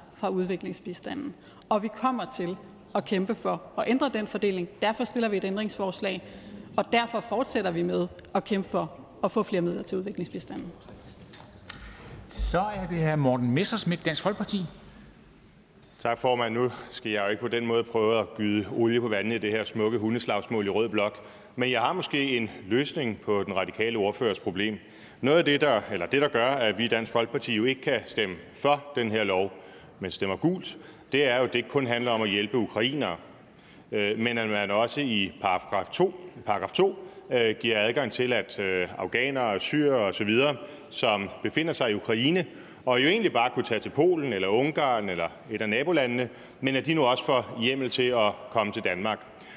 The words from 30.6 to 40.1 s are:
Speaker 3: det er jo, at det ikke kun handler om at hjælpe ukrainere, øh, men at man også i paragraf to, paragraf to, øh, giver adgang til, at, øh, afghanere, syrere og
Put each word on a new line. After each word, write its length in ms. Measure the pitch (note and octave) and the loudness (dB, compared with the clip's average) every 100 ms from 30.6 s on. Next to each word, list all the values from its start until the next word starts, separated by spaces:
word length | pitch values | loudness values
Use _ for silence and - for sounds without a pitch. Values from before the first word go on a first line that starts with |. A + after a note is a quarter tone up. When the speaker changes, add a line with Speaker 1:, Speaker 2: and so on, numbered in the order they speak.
| - - - - - | -6 -14 -18 -20 -2
Speaker 3:
det 160 | C3+ C#3 | 2 4
er 80 | B2 | 4
jo, 80 | |
at 80 | B2 | 2
det 60 | A#2+ | 2
ikke 100 | A#2 | 0
kun 180 | C#3+ B2 | 0 2
handler 240 | A#2+ B2 | 0 2
om 120 | A2+ | 2
at 60 | G#2+ | 2
hjælpe 300 | G2+ G#2+ B2+ | 2 2 0
ukrainere, 580 | G2+ G#2+ B2+ D3 G#2 E2 - - - - - - - | 0 0 0 0 -2 -4 -8 -20 -20 -20 -20 -20 -6
øh, 260 | G#2 G#2 A2+ | -2 0 2
men 200 | A#2 A#2 | 0 0
at 100 | A2 | 0
man 220 | G#2 G2+ | 0 2
også 300 | G2+ A#2+ D3 | 2 2 0
i 320 | C#3 G#2+ F#2 - | 0 0 0 0
paragraf 460 | G2 F2+ - G2+ F2+ | 0 0 0 -4 -4
to, 380 | - F#3+ - - - A2 | 0 0 0 -14 -12 -4
paragraf 260 | G2+ F#2+ | -2 0
to, 360 | - G3 G#3 - - - | 2 2 0 -12 -18 -2
øh, 240 | B2+ A2+ G#2+ | 2 2 2
giver 200 | A2+ G#2+ | 0 2
adgang 320 | G#2+ C3+ B2 | 2 2 -2
til, 200 | - B2+ | 0 0
at, 260 | A#2 F#2+ - | 0 -2 -4
øh, 300 | F#2+ F#2 F2+ F2+ | 0 0 -2 -4
afghanere, 600 | F#2 A#2 C3+ C3+ A#2 G2 | -2 0 0 0 0 0
syrere 460 | - D3 C#3+ C3 | 0 2 4 4
og 80 | G2+ | 2